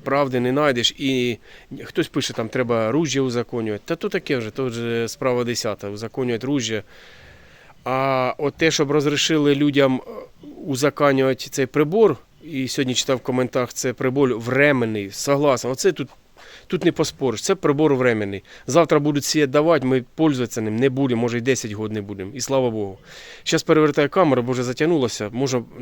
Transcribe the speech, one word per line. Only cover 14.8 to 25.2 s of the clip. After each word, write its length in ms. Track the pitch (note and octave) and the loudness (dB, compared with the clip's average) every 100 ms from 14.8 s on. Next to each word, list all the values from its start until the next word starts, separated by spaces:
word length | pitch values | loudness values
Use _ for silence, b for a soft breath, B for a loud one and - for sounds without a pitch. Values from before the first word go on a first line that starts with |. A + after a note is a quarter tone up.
| A#2 G#2+ G2 | 0 -2 -6
согласен. 600 | - - C#3 D3 B2 A#2+ | -6 -2 2 2 0 -2
Оце 220 | C3 G3 | 0 0
тут, 160 | - C3+ - _ - B B B | 0 -6 -12 _ -20 B B B
тут 180 | F3+ | -2
не 80 | E3 | 0
поспориш, 500 | - D#3 - C3 G#2+ | 0 -2 -2 -2 -2
це 120 | - | -2
прибор 400 | F#3+ D#3+ C#3+ D#3 | 0 2 4 4
временний. 500 | C3+ B2+ A2 G2+ G2 - B B | 4 2 2 -2 -6 -12 B B
Завтра 320 | C#3 E3 D3+ | 2 4 4
будуть 260 | D3 C#3+ | 2 0
сіяти 280 | - D#3 C#3+ | 0 0 2
давати, 340 | C#3+ D#3 D#3+ C3 | 2 4 2 2
ми 180 | C3 A#2+ | 0 -2
пользуватися 460 | - D#3+ C3 A#2+ - | 0 2 2 -2 -4
ним 160 | A2 A2 | -4 0
не 140 | C3+ | 0
будемо, 320 | C3 C3+ A#2 | 2 0 2
може, 160 | A#2+ A#2+ | 0 -2
й 20 | |
десять 320 | A#2+ B2 A2+ | 0 -2 -2
год 200 | G#2 G#2+ | -6 -6
не 80 | G#2+ | -6
будемо, 300 | G2+ G2 F#2+ | -8 -8 -10
і 60 | C3 | -8
слава 300 | A#2 C3+ B2+ | -2 0 2
Богу. 280 | A2 G2+ F#2+ B B B B | 0 -6 -8 B B B B
Щас 200 | B D#3+ | B -2
перевертаю 460 | - D#3 D3+ D3 C#3+ | 2 4 4 2 0
камеру, 340 | - E3+ B2+ | 4 4 4
бо 100 | A#2+ | 0
вже 100 | B2+ | -2
затягнулося, 680 | B2 B2 D3+ E3+ B2 - | -4 -2 0 2 0 -2